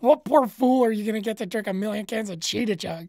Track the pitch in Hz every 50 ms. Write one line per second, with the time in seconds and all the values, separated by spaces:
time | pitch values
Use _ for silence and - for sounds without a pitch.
0 | - 240 302 285 _ - - 311 269 226 - - 262 254 254 262 247 233 226 208
1 | 208 214 220 220 202 226 220 214 226 185 - 226 208 208 190 185 202 214 208 208
2 | 214 - - 220 220 202 185 165 160 - 175 208 240 220 208 170 - 185 165 165
3 | 165